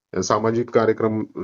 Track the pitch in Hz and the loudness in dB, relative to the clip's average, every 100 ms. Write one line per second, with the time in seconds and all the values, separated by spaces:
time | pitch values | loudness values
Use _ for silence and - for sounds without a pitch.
0 | _ 92 90 107 113 117 120 117 110 110 | _ -4 -2 0 0 0 0 2 2 2
1 | 113 110 - - | 0 -2 -6 -6